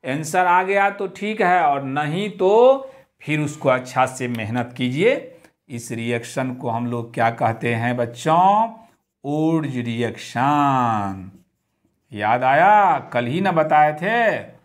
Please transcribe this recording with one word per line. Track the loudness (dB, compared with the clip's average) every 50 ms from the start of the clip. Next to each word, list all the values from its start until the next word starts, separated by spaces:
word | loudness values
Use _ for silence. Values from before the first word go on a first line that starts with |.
| -6
आंसर | -6 -6 -6 -6 -2 0 0 2
आ | 4 2 2
गया | 2 2 0 2 2 0
तो | -2 -4 -8 -8
ठीक | -8 -8 -6 -6 -2 0
है, | 2 2 2 4
और | 4 2 0 0 -2
नहीं | -4 -4 -4 -2 -2 -2 -2 -4 -6
तो | -4 0 2 4 6 6 6 6 6 4 0 -12 -18 -20 _ _ _ _
फिर | -6 -4 -2 -2
उसको | -2 -4 -6 -2 0 2
अच्छा | 2 2 -2 -4 0 0 0 0
से | 0 -6 -6 -6
मेहनत | -4 -6 -6 -4 -4 -4 -4 -6 -6
कीजिए। | -6 -4 -4 -2 0 2 2 2 0 -4 -12 -20 -20 _ -20 _ _ _ _
इस | -14 -12 -10 -10
रिएक्शन | -8 -6 -4 -4 -4 -4 -6 -6 -6 -6 -6 -6 -6
को | -6 -6 -4
हम | -4 -4 -4
लोग | -4 -6 -6 -8 -8 -4
क्या | 0 0 0
कहते | 0 0 -2 -2 -2 -2 -2 -2 -2
हैं | 0 -2 -2 -2
बच्चों? | -2 -4 -4 -6 -6 -2 2 2 4 4 4 4 2 0 -2 -4 -14 -20 _ _ _ _ _ _ _ _
उर्ज | -6 -4 -2 0 0 0 0 -2 -4 -6 -6
रिएक्शन। | -4 -4 -2 -2 -2 -4 -4 -8 -14 -8 -4 0 0 2 2 2 2 2 2 2 2 2 0 0 -2 -4 -8 -10 -14 -16 -18 -20 _ _ _ _ _ _ _ _ _ _ _ _ _ _
याद | -8 -4 0 0 2 2 2
आया? | 2 4 6 6 6 6 6 6 4 2 0 -4 -4
कल | -4 -2 -2
ही | 0 -2 -2
ना | 0 0
बताए | 2 2 2 4 4 4 4 4 2
थे | -2 -4 -2 0 2 2 0 0 -2 -6 -12 -20 -20